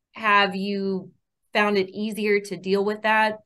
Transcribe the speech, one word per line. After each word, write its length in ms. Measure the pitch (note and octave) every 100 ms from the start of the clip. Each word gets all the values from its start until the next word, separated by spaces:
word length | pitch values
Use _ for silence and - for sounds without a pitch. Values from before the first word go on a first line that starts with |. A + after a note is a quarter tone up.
| _ A3
have 400 | A3 G3+ G3 F#3+
you 560 | G3 G3+ G3 F#3+ - _ _ _ _
found 240 | A3 G#3 G3+
it 140 | F#3+
easier 500 | G#3 A3 G#3 G#3 G3+
to 160 | G3+ F3
deal 280 | F#3+ G3
with 180 | G3+ G#3
that? 360 | G#3+ A3 G#3+ G#3+